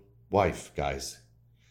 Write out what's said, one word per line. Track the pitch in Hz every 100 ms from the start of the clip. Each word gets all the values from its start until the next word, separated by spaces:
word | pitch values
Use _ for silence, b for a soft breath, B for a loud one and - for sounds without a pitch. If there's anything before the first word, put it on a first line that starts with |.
| - - -
wife, | 101 92 - -
guys. | - 71 69 - - _ _ _ _ _